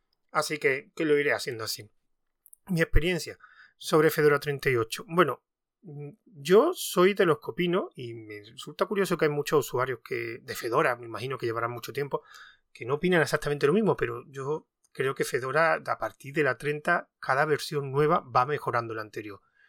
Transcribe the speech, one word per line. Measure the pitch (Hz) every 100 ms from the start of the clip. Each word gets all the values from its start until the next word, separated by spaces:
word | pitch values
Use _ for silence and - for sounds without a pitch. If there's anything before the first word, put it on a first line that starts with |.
| _ _ _
Así | 156 151 151
que, | 147 135 - -
que | 156
lo | 147
iré | 143
haciendo | 110 - 117
así. | 110 - 107 _ _ _ _ _ _ _ -
Mi | 170
experiencia | 160 - 160 175 127 98 - _ - _
sobre | - 160 156
Fedora | 156 151 143
treinta | 147 139 143
y | 123
ocho. | 110 - -
Bueno, | 170 156 120 _ _ _ _
mm, | 196 143 147 - _
yo | 170 139 196 302
soy | 370 - - 185
de | 202 185
los | 147
que | -
opino, | - 175 175 349 -
y | 120
me | 113 107 104
resulta | 104 131 - - 190
curioso | 202 190 165
que | 160
hay |
muchos | 147 143 156 123
usuarios | 127 131 123
que, | - 110 117 117
de | 127 110
Fedora, | 123 123 156 120
me | 117
imagino | 110 127 131
que | 120
llevarán | 113 117
mucho | 120 -
tiempo, | 127 139 151 - - - _ _
que | - 117
no | 147
opinan | 175 180
exactamente | 143 156 147 143 139
lo |
mismo, | 185 208 139
pero | 120 120 -
yo | 135 135 156 _ _ _
creo | - 135 131
que | 147
Fedora, | 135 131 139 165
a | 160 127 120
partir | 110 - 135
de | 143
la | 139 127
treinta, | 143 147 147 175 - -
cada | - 135 156
versión | 139 - 147 139
nueva | 135 151 170
va | 135 120 127
mejorando | 147 - 120 117
la | 110
anterior. | 107 123 104 95 _ _